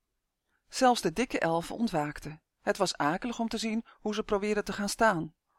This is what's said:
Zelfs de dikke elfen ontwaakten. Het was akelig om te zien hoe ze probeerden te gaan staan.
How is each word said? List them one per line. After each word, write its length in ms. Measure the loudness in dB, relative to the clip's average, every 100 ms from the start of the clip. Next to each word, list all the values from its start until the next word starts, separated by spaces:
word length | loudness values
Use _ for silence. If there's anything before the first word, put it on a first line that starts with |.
| _ _ _ _ _ _ _
Zelfs 320 | 4 4 6
de 120 | 2
dikke 260 | 0 -2 0
elfen 380 | 0 0 -2 -2
ontwaakten. 680 | -2 0 -2 -6 -12 -14 _ _
Het 160 | -2 0
was 200 | 0 0
akelig 420 | 0 0 -4 -4
om 100 | -4
te 100 | -4
zien 260 | -4 -4 -6 -8
hoe 140 | -4
ze 80 | -4
probeerden 420 | -2 0 0 -2
te 80 | -2
gaan 160 | -4 -4
staan. 460 | 2 4 4 -2 -8 _